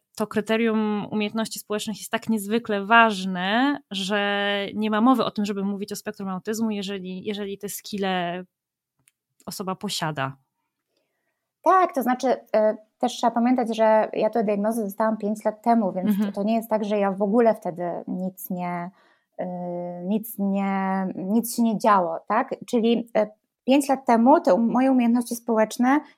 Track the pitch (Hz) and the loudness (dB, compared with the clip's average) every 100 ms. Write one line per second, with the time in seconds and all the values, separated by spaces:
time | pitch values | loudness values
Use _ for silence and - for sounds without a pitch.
0 | _ - 214 220 208 220 226 220 214 208 | _ -8 -4 -2 0 0 2 2 0 -2
1 | - 214 208 220 220 - - 208 214 208 | -4 -4 -4 -4 -6 -8 -8 -6 -6 -10
2 | - 226 - 220 196 226 226 202 196 233 | -8 -8 -2 -4 -2 -4 -2 -4 4 6
3 | 226 196 185 180 185 220 277 294 - 196 | 6 4 -4 -4 0 2 2 0 -6 -8
4 | 190 208 202 202 202 202 196 202 214 214 | -2 0 0 0 0 -2 -4 -4 0 4
5 | 233 247 - - 202 196 196 202 202 202 | 4 4 2 -2 -4 -2 -4 -4 -6 -8
6 | - 208 196 185 - 226 226 202 196 202 | -10 -10 -8 -8 -6 -4 -2 -2 -6 -8
7 | 185 185 214 202 202 196 202 - - 208 | -8 -10 -8 -8 -8 -8 -10 -12 -10 -6
8 | 196 185 175 180 180 _ _ _ _ _ | -2 -2 -2 -6 -10 _ _ _ _ _
9 | _ _ _ _ - - 185 185 208 - | _ _ _ _ -14 -10 -6 -6 -6 -4
10 | 160 147 135 131 _ _ _ _ _ _ | -4 -4 -6 -8 _ _ _ _ _ _
11 | _ _ _ _ _ _ 320 370 349 285 | _ _ _ _ _ _ 2 4 4 0
12 | 240 254 262 233 - 220 214 214 _ _ | -2 -2 0 -2 0 0 2 0 _ _
13 | 247 - 240 240 233 254 226 226 220 220 | -6 0 -2 2 2 2 0 2 4 4
14 | 214 - 214 220 208 202 202 233 202 196 | 2 0 0 0 0 0 0 -2 -4 -2
15 | 220 220 202 214 220 214 - 233 196 180 | -2 0 -4 -2 -4 -2 2 2 2 0
16 | 185 196 208 196 202 226 220 214 208 208 | 0 0 0 -2 -2 -2 0 -2 0 0
17 | 196 190 202 226 233 214 180 170 175 175 | 0 0 2 4 4 2 -4 -6 -6 -6
18 | - 190 185 185 - 180 175 175 175 - | -8 -6 -6 -8 -8 -6 -4 -6 -8 -14
19 | _ _ _ - 180 180 175 175 175 175 | _ _ _ -10 -8 -6 -8 -8 -8 -8
20 | 180 214 214 - 196 196 196 196 190 190 | -2 -2 -4 -4 -2 0 0 0 0 -2
21 | 190 - 185 226 233 - 226 202 226 202 | -2 -4 0 0 0 0 0 2 4 4
22 | 170 165 - 214 262 - - 247 226 233 | 2 -4 -2 -2 -2 -8 -2 0 2 2
23 | 233 226 214 - _ _ - 269 277 269 | 0 -2 -2 -4 _ _ 2 2 2 -2
24 | - 233 233 330 339 180 233 233 262 262 | 4 4 8 6 6 4 4 2 2 4
25 | 233 240 240 233 - 220 220 - 247 285 | 4 2 0 -6 -2 0 0 2 2 2
26 | 294 | 0